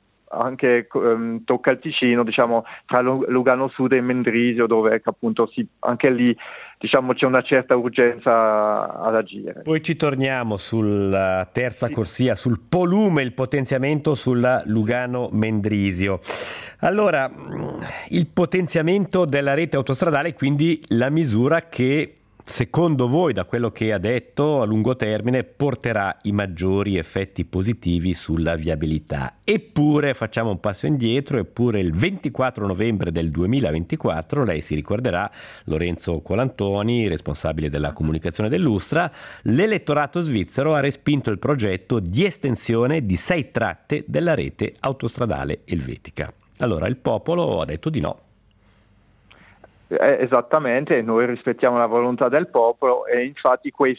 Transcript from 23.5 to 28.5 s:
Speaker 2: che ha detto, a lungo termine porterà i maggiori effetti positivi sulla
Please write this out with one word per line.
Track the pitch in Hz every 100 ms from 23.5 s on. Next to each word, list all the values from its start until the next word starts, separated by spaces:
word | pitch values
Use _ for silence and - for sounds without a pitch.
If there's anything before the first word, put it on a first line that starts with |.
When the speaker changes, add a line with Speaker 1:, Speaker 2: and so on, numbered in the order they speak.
| 120 117
Speaker 2:
che | - 110
ha | 104
detto, | 101 123 - - 151 143
a | 107
lungo | 110 110 127
termine | 107 107 117 127 -
porterà | - 143 127 120 107 98 -
i | 104
maggiori | 101 98 85 92 98 101 92
effetti | 80 98 95 - -
positivi | 90 101 117 85 85 90
sulla | 85 - 82 82